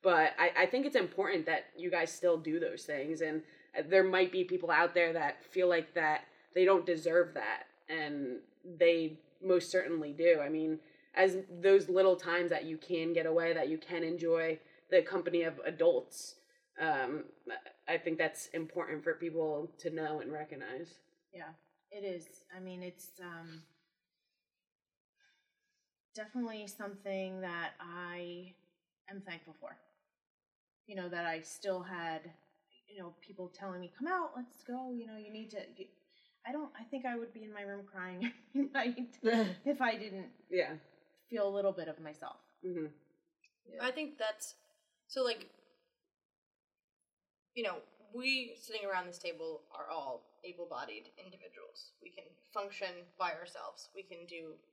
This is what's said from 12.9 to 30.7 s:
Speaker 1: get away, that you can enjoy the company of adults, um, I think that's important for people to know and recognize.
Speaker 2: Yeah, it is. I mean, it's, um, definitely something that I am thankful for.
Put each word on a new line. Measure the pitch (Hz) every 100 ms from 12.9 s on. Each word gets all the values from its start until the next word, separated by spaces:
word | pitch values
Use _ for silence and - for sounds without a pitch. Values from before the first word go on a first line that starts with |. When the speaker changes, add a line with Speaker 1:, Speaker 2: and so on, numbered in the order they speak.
| 175 165
Speaker 1:
get | 170 160
away, | 160 165
that | 165 143
you | 160
can | - 175
enjoy | 165 175 165 165 165 160 - - _
the | 185
company | 160 190 170 170
of | 165 143
adults, | - 165 165 135 - - - - _ _ _ -
um, | 160 143 127 147 - - - 113 - - -
I | 165
think | 170 160
that's | 160 - -
important | 165 160 175 165 151
for | 160
people | 160 170 160 156 147 160 -
to | 175
know | 160 156 156
and | 113
recognize. | 151 143 139 107 131 165 - _ _ _
Speaker 2:
Yeah, | 185 160 170 _ _ _
it | 202
is. | 202 180 156 - _
I | 185
mean, | 185 180
it's, | 180 175 - -
um, | 180 170 165 160 160 _ _ _ _ _ _ _ _ _ _ _ _ _ _ _ 784 _ _ _ _ _ _ _ _
definitely | - 214 254 233 220 208
something | - 202 196 196 190 190 185
that | 185 170 165 -
I | 175 175 175 175 175 175 185 185 _ _ _ _ -
am | 196
thankful | 190 165 165 151
for. | - - _ _ _ _ _ _ _ _ _